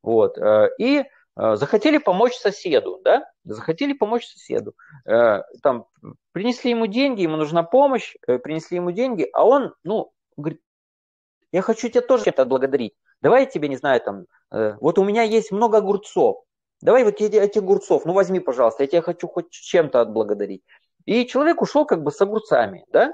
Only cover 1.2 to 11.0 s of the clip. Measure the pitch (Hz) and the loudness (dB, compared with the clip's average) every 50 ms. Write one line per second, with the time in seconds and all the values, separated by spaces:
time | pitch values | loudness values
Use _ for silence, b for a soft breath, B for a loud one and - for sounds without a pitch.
1.2 | b b _ - 107 110 107 104 - - - 214 - 302 302 302 - - 180 180 | b b _ -4 -2 0 0 0 -2 -2 -2 0 2 2 0 2 0 0 0 2
2.2 | 233 254 247 - - 208 190 - - 190 147 117 - 92 92 95 95 120 185 262 | 0 0 0 -2 -4 -4 -4 -4 -6 0 0 0 0 -2 -12 -4 _ 2 2 2
3.2 | 302 - _ _ _ - 107 107 - - 160 - 277 285 277 277 220 202 226 240 | 0 -6 _ _ _ -14 -14 -10 -6 -6 -4 -4 -2 -4 -2 -4 -2 -2 -2 -6
4.2 | - - - _ - - - 113 107 104 - b b b 151 139 b - 110 117 | -6 -8 -20 _ -12 -6 -6 -6 -6 -8 -18 b b b -20 -20 b 0 2 4
5.2 | 120 113 104 95 - - - - _ 147 127 117 104 _ _ _ _ 110 110 _ | 4 4 2 0 -4 -12 -20 -2 _ -2 -2 -2 -8 _ _ _ _ -20 -20 _
6.2 | _ _ _ 170 196 247 240 - - 247 233 233 226 220 196 247 277 285 254 202 | _ _ _ -6 -4 -4 -4 -2 -4 -4 -2 -2 -2 -4 -2 -2 -2 -2 0 -2
7.2 | 180 160 156 156 156 147 160 170 165 170 - 262 285 285 269 220 - - - _ | -2 -2 -2 -4 -4 -2 -2 -2 -2 2 2 2 2 2 0 -2 -6 -10 -18 _
8.2 | - - 127 123 - 143 151 160 - - 180 175 175 180 175 190 247 262 240 185 | -4 -4 -4 -4 -4 -8 -10 -10 -8 -8 -8 -6 -6 -6 -4 -4 -4 -4 -2 -4
9.2 | - - - - 151 202 262 285 254 - - _ _ 165 208 220 - _ _ _ | -6 -4 0 2 4 4 4 2 0 -4 -10 _ _ -8 -6 -6 -6 _ _ _
10.2 | _ _ _ - 147 156 156 _ _ _ _ _ _ _ _ _ | _ _ _ -12 -10 -10 -10 _ _ _ _ _ _ _ _ _